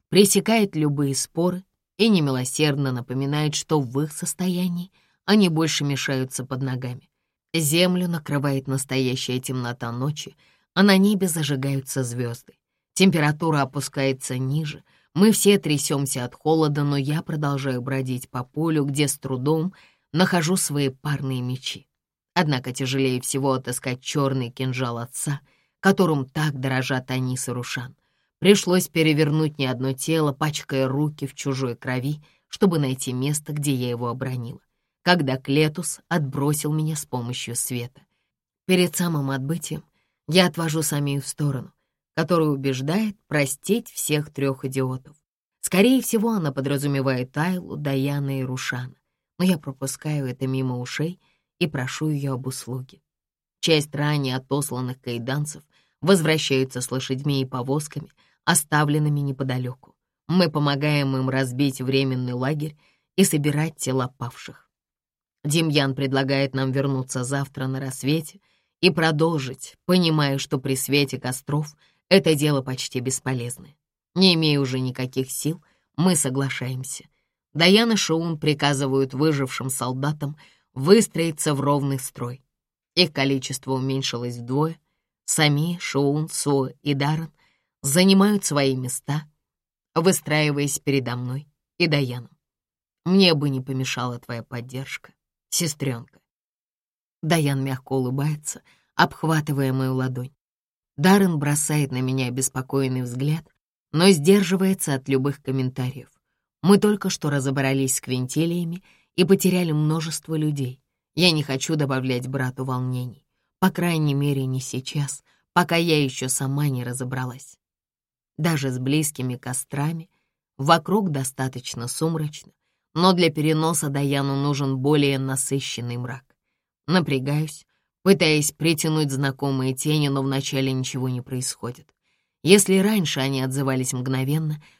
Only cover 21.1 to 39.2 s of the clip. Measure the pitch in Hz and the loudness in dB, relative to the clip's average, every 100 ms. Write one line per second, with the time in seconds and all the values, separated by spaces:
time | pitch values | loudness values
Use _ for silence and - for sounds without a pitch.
21.1 | 143 131 127 123 127 - - - _ _ | -4 -4 -4 -6 -8 -10 -12 -16 _ _
22.1 | _ _ 175 151 131 127 123 131 135 135 | _ _ -2 0 0 -4 -6 -2 0 0
23.1 | 127 - 135 135 131 123 123 131 123 - | 0 -4 -2 0 0 -4 -8 -6 -8 -6
24.1 | 151 139 131 120 - 131 127 123 117 120 | -2 0 -2 -4 -4 -4 -2 -4 -4 -8
25.1 | - - 143 - _ _ _ 196 196 175 | -8 -6 -6 -10 _ _ _ 2 4 2
26.1 | 147 131 151 151 135 131 131 131 131 127 | 2 -2 -2 -2 -2 -2 -2 -2 -4 -2
27.1 | 127 127 127 - 123 120 123 123 - _ | -4 -2 -4 -6 -6 -6 -8 -10 -16 _
28.1 | _ _ _ 180 202 175 185 180 165 156 | _ _ _ 4 6 4 2 2 2 4
29.1 | 147 151 156 156 151 131 123 135 131 - | 4 2 2 0 -2 -2 -2 -4 -4 -2
30.1 | 160 151 135 147 147 - 135 131 135 151 | 0 0 0 -4 -4 -4 -2 0 0 -2
31.1 | 151 139 - 143 131 127 120 127 127 135 | -4 -10 -6 -6 -4 -4 -6 -6 -4 -4
32.1 | 151 - _ _ - 196 165 135 131 131 | -6 -10 _ _ 0 2 2 0 -2 -4
33.1 | 127 139 151 - 151 147 131 123 120 120 | -2 -2 -2 -4 -4 -2 0 -2 -4 -6
34.1 | 120 131 127 117 - _ _ _ _ 175 | -4 -6 -6 -8 -12 _ _ _ _ 2
35.1 | 175 135 131 - 143 156 165 165 - - | 2 2 -2 0 2 2 0 -8 -10 -4
36.1 | 170 139 139 143 147 151 156 156 156 - | -2 -2 -2 0 0 0 -2 -2 -4 -6
37.1 | 127 120 120 - 120 - 123 120 - _ | -6 -6 -8 -8 -6 -6 -6 -8 -12 _
38.1 | _ _ _ _ _ - 180 180 - 175 | _ _ _ _ _ 0 2 2 0 0
39.1 | 151 | 0